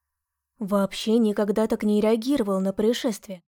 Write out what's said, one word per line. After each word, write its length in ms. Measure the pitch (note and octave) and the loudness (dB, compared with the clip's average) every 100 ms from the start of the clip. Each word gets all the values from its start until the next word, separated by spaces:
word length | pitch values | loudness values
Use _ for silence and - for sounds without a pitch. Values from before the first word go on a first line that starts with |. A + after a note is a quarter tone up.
| _ _ _ _ _ - | _ _ _ _ _ -12
Вообще 580 | G3 G3+ G3 - A3 A3+ | -2 0 0 -4 0 2
никогда 500 | G#3+ G3+ G#3 G#3+ A3 | 2 0 0 0 0
так 160 | A3 | 0
не 200 | G#3 G#3 | 0 2
реагировал 580 | G#3+ A3+ A#3+ C#4+ G3+ F#3+ | 2 2 0 -2 0 -2
на 140 | F#3+ | -2
происшествия. 680 | F#3+ G#3+ A#3+ C4 G3+ - F#3 _ | 0 0 0 -2 -6 -10 -18 _